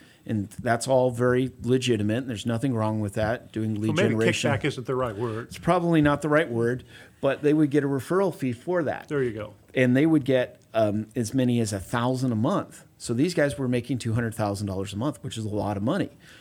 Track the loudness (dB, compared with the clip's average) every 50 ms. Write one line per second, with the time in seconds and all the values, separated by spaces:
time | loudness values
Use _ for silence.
0 | -20 -20 -20 _ -8 -4 -4 -4 -4 -6 -8 -6 -2 0 0 0 0 2 2 2
1 | 2 2 0 2 2 2 4 2 0 -2 -6 -6 -2 0 0 2 2 2 2 2
2 | 2 0 0 -2 -4 -6 -8 -6 -4 -4 -2 -2 -2 -2 0 0 0 0 0 -2
3 | -2 -4 -2 -2 -2 -2 -2 -4 -8 -8 -6 -4 -2 -2 -2 -2 0 0 2 2
4 | 2 2 2 2 2 2 2 0 0 0 0 0 0 -2 -4 -4 -6 -4 -2 -2
5 | -2 -4 -4 -4 -4 -4 -4 -6 -8 -10 -12 -4 0 2 2 2 4 4 4 6
6 | 6 4 4 2 0 2 2 2 2 0 0 0 0 0 -2 -4 -8 -14 -20 -20
7 | -20 -20 _ -4 -2 -2 0 0 2 2 4 4 4 4 2 2 2 0 -2 -2
8 | -2 0 0 0 0 0 -2 -2 -4 -4 -4 -4 -4 -4 -2 -2 -2 -2 -4 -6
9 | -6 -4 -2 -2 -2 -2 -4 -6 -10 -12 -14 -20 _ _ 0 2 4 6 6 6
10 | 6 6 4 4 4 4 2 2 2 0 -6 -16 _ _ 0 2 2 2 2 -2
11 | -4 -4 -4 -4 -4 0 0 2 2 2 2 2 0 0 -2 -6 -6 -4 -2 -2
12 | 0 0 0 0 -2 0 0 0 0 0 0 -2 -4 -6 -12 -20 -20 -20 _ -10
13 | -6 -4 0 0 0 0 2 0 0 0 0 -2 -2 -2 -2 -2 -2 -2 -4 -4
14 | -2 -2 0 0 0 -2 -2 -2 -2 -2 -2 -2 -4 -4 -4 -4 -6 -6 -4 -4
15 | -4 -4 -4 -6 -10 -10 -8 -8 -6 -4 -2 -2 -2 -2 -2 -2 -2 -2 -2 -2
16 | -2 -4 -8 -16 -20 -20 -20 -20